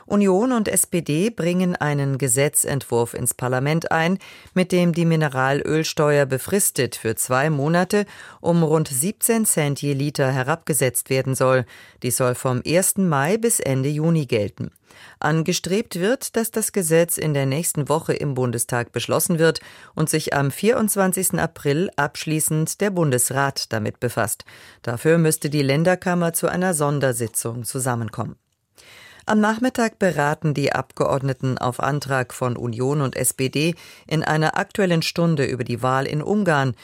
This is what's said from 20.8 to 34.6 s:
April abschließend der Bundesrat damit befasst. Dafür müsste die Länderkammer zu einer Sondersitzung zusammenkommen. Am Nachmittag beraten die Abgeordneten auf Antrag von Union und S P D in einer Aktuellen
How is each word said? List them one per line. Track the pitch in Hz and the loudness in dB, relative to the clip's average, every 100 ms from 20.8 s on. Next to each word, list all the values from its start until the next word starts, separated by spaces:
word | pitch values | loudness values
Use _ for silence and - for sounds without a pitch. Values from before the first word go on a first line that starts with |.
| 214 202 190 185 185 165 | 0 2 0 0 -2 -2
April | 160 - 147 143 190 | -4 -2 -2 0 -2
abschließend | - 143 - - 156 - 156 156 - | -2 -4 -4 -4 -2 0 0 -2 -2
der | 202 | -2
Bundesrat | 180 156 127 - 127 139 - - | 0 2 2 0 0 -2 -2 -6
damit | 113 107 - | -4 -4 -4
befasst. | 123 - 107 - - - - - | -4 -2 -2 -4 -12 -20 -20 -12
Dafür | - 120 160 170 | -8 -2 2 4
müsste | 160 156 151 | 4 0 -2
die | 147 | 0
Länderkammer | 135 139 170 180 - 175 170 | 2 2 2 2 0 0 0
zu | 165 165 | 0 -2
einer | 175 185 | 0 0
Sondersitzung | 160 147 147 135 120 117 - 117 120 | 0 0 2 0 0 -4 -4 -6 -8
zusammenkommen. | 113 139 127 120 117 - 110 - _ _ _ _ - - - - | -8 -4 -2 -2 -4 -6 -8 -10 _ _ _ _ -20 -20 -20 -20
Am | - 214 | 0 2
Nachmittag | 214 220 247 - 226 - | 2 2 -2 0 -2 0
beraten | 190 147 147 151 160 | 0 2 0 0 -2
die | 147 139 | 0 0
Abgeordneten | - - - - 139 135 131 131 123 | -2 -6 -2 0 0 -2 -2 -2 -2
auf | - 123 | -2 -2
Antrag | 135 143 131 135 123 | -2 -2 -2 -2 -2
von | - 127 120 | -4 -4 -4
Union | 123 113 127 151 | -6 -4 -2 0
und | 131 | -2
S | - 127 | -2 -4
P | - 131 | -2 -2
D | 139 160 165 - - - | 0 -2 -2 -12 -20 -4
in | 156 | -2
einer | - 151 156 | 0 2 0
Aktuellen | - | 0